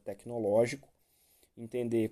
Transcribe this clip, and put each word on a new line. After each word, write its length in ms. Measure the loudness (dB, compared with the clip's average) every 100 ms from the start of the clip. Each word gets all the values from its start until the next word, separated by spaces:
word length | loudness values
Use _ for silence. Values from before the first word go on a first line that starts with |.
| -12
tecnológico. 840 | -12 -8 -4 2 4 4 0 -14 _ _ _ _ _ _ -18
Entender 520 | -8 -4 0 0 0